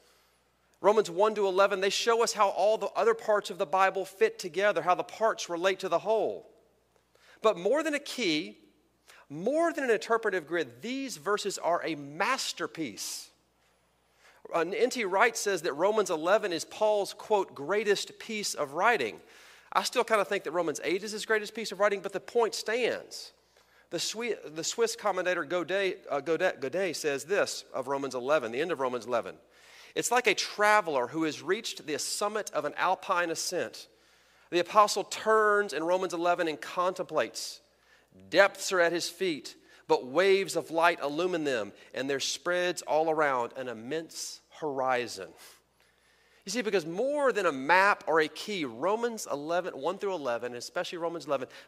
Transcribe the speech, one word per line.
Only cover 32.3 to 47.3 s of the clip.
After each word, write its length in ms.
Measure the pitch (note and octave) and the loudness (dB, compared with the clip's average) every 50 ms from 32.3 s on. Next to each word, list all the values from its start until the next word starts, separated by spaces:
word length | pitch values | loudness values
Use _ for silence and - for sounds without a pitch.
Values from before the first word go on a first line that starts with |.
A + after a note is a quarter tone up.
| G#3+ G#3+ F#3+ - | -2 -4 -4 -4
of 140 | - D3+ C#3+ | -4 -4 -4
an 80 | D3 - | -4 -2
alpine 540 | - C#3+ F3 F#3+ F#3+ - - F#3+ F3 F3 E3+ | 0 0 0 0 0 -2 -2 0 0 0 0
ascent. 580 | D#3+ D#3 - - F#3 E3 B2 G#2+ - - - - _ _ _ _ _ _ _ _ _ _ _ _ | -2 -4 -4 -4 -2 -2 -4 -4 -6 -12 -18 -20 _ _ _ _ _ _ _ _ _ _ _ _
The 100 | - F3 | 0 0
apostle 460 | E3+ - F#3+ G#3 G3+ G3+ - G#3 F#3 | 0 4 6 6 6 6 4 0 -4
turns 640 | - - - - A3 A3 A3 G#3+ G#3+ G#3 G3+ G3+ G3+ | -4 -6 -2 2 4 6 6 6 6 4 4 2 0
in 120 | - D3 D#3+ | -2 -2 0
Romans 300 | E3+ F3+ F#3 F#3+ F3 F3 | 2 2 2 2 0 -2
eleven 360 | E3+ E3+ F3 F3 F3 F3 D#3+ | 0 2 2 2 2 0 -2
and 100 | D3+ C#3+ | -2 -4
contemplates. 1000 | - - - F3+ F3+ F#3 F#3 - F3 - D#3 D3+ A#2 A2+ - - - - - - _ _ _ _ _ _ _ _ _ _ - - F#2+ F#2+ | -8 -6 -2 0 0 0 0 -2 -6 -4 -2 -2 -2 -2 -4 -8 -10 -10 -12 -14 _ _ _ _ _ _ _ _ _ _ -20 -20 -8 2
Depths 440 | - F3 G3 D4 D4 - - - G3 | 6 6 6 6 4 0 -4 0 4
are 80 | F3+ | 4
at 100 | E3+ E3+ | 4 4
his 160 | E3+ E3+ D#3 - | 4 0 -2 -4
feet, 480 | - - F#3+ F#3 D#3 B2+ - - - - _ - - - _ - | -4 -4 -2 -2 -2 -4 -8 -12 -16 -20 _ -20 -20 -8 _ 2
but 200 | D#3+ D3+ C3+ B2 | 2 2 2 2
waves 500 | C3 E3 F#3+ G3 F#3+ G3 F#3+ D#3+ C#3+ E3 | 2 4 6 6 6 4 2 0 -2 -4
of 140 | C3+ - | -4 -2
light 280 | D#3 E3 D#3+ E3+ E3 - | 2 4 6 6 6 4
illumine 440 | - C#3+ D3 D3+ F3 F#3 F3+ E3 D3+ | 0 -4 -2 -2 -2 0 -2 -2 0
them, 260 | C#3+ C3 A2+ G2+ G2+ - - - - - | 0 0 0 -2 -4 -8 -16 -20 -12 -8
and 160 | - C3 C#3 | -6 -4 -2
there 100 | C#3 C3 | -2 -2
spreads 640 | - - - - - F3 F3+ F3+ F3+ F3+ E3+ - | -2 -4 -4 -4 -2 -2 0 0 0 0 -2 -4
all 280 | - - C#3 D#3 D#3+ E3 | -2 0 2 2 2 2
around 440 | D#3 D#3 D3+ C#3+ C3+ B2 A#2 A#2+ - | 2 2 2 2 2 2 0 -2 -6
an 140 | C3 C3 B2+ | -8 -8 -8
immense 720 | A#2 G#2+ A2+ B2 D3+ D#3+ E3 - - - - - - - _ _ - - | -8 -8 -8 -6 -6 -6 -6 -8 -12 -12 -12 -12 -12 -14 _ _ -12 -8
horizon." 680 | - D3+ C3+ C3+ C3 C3 B2+ B2 A#2+ G#2+ - F#2+ F#2 D#2+ - - - - - _ _ _ _ _ _ _ _ _ _ _ _ _ _ _ _ _ _ | -6 -4 -2 0 0 2 2 0 0 -4 -6 -10 -12 -14 -16 -20 -20 -20 -20 _ _ _ _ _ _ _ _ _ _ _ _ _ _ _ _ _ _
You 60 | G3 | -6
see, 100 | F#3 B3 | -4 -4
because 240 | G3+ G#3+ G3 F#3+ D3+ | -2 0 0 0 0
more 480 | D#3+ E3 F#3+ B3 C4+ D4 D4 C#4 C4 | -2 -2 -2 -2 0 0 2 2 2